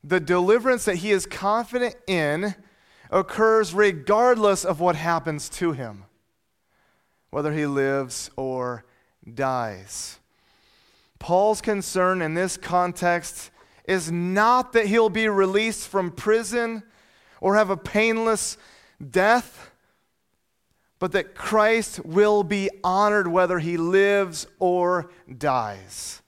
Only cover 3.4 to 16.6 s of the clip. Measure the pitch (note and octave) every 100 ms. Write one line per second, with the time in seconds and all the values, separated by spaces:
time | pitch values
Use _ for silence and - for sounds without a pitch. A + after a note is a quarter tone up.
3.4 | A3 A3 G3+ F3+ G#3 E3 C3+ G#3 B3 A#3
4.4 | G#3 F#3+ F3 D#3 F3 D#3 E3 E3 E3 D3+
5.4 | - - F3 C3+ A#2+ G2+ F#2+ _ _ _
6.4 | _ _ _ _ _ _ _ _ _ -
7.4 | D3+ D3+ D3 C#3 C#3 C#3 C3 - - -
8.4 | C3 B2+ B2 A#2+ _ _ _ _ - A#2
9.4 | C3+ B2+ A2+ F#2+ G2 - - - _ _
10.4 | _ _ _ _ _ _ _ _ - F3
11.4 | G#3 G#3+ - G3+ F#3 F#3 F#3 F#3 D#3+ E3
12.4 | F#3 - - F3 F3+ F3 F3 F3 - -
13.4 | - _ _ _ - F#3 D#3+ E3+ F3 F#3+
14.4 | G#3+ B3+ B3+ A3+ G#3 A3+ A3 G3+ A3 G3
15.4 | F#3+ G3+ A3 G#3+ - G3 F3+ F3 G#3 A3
16.4 | G3+ A#3+